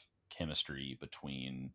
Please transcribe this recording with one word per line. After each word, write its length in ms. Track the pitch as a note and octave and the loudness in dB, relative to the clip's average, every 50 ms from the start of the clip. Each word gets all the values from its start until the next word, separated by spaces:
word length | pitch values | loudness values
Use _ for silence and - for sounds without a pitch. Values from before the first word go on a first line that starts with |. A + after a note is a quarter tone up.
| - - _ _ _ - | -16 -20 _ _ _ -6
chemistry 680 | - - E2+ D#2 D2+ - - - D2 C2+ C#2 C2+ C2 - | -2 0 2 4 4 4 2 2 0 0 0 -2 -2 -4
between 720 | - - - - - C#2+ C#2 C2 B1+ C2 C2 C2 C2 C2 | -6 -8 -6 -4 -2 -2 0 0 0 0 0 -2 -2 -4